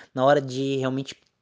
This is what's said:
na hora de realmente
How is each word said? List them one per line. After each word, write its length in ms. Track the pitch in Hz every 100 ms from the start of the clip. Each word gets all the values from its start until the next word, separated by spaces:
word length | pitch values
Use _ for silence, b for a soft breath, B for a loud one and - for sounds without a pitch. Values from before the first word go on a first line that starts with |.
| B 131
na 100 | 131
hora 160 | 147
de 360 | 135 127 135 135
realmente 380 | 131 131 135 - _ _